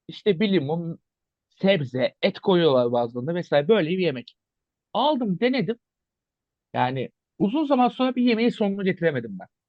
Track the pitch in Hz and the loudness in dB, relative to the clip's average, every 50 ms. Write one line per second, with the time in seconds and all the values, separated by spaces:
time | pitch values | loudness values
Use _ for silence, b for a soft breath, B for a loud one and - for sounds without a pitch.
0 | _ - 160 - - 214 190 156 220 202 196 170 135 139 160 170 170 165 165 - | _ -18 -16 -2 0 0 2 2 2 2 2 2 0 0 -4 -4 -6 -8 -10 -12
1 | _ _ _ _ _ _ _ _ _ _ _ - - 196 196 175 143 123 - 127 | _ _ _ _ _ _ _ _ _ _ _ -2 2 2 2 2 0 -2 -2 -2
2 | 123 110 - _ - 147 - - - - 185 175 170 151 135 127 123 120 123 120 | -2 -2 -2 _ -2 -2 -2 -2 0 2 4 4 4 4 4 4 2 2 2 0
3 | 120 117 120 123 123 151 170 175 165 - 156 143 143 156 226 208 160 151 180 190 | -2 -2 -4 -6 -6 -6 -6 -6 -4 0 0 2 2 4 2 2 2 0 -2 -2
4 | 180 160 135 123 120 - - _ _ _ _ _ _ _ _ _ _ _ - 202 | -2 -2 -2 -4 -8 -16 -20 _ _ _ _ _ _ _ _ _ _ _ -4 -2
5 | 254 294 311 240 247 208 180 165 233 247 262 254 185 175 233 - _ _ _ _ | 0 0 0 0 -2 -2 -2 0 0 0 0 0 -2 -4 -6 -8 _ _ _ _
6 | _ _ _ _ _ _ _ _ _ _ _ _ _ _ - 123 123 127 131 131 | _ _ _ _ _ _ _ _ _ _ _ _ _ _ -4 -2 -2 -2 -2 -4
7 | 117 - _ _ _ _ _ - 165 196 226 311 320 269 285 254 247 240 - - | -8 -8 _ _ _ _ _ -2 -2 0 0 0 0 0 2 2 2 2 0 0
8 | 254 254 254 254 240 247 233 214 233 240 - - 220 196 196 202 196 185 175 - | -2 -2 0 0 0 2 2 2 0 0 0 0 -2 -2 -2 -2 -2 -2 -2 0
9 | 170 165 147 123 113 113 98 90 92 - _ _ _ | 0 0 0 -2 -4 -8 -10 -14 -16 -18 _ _ _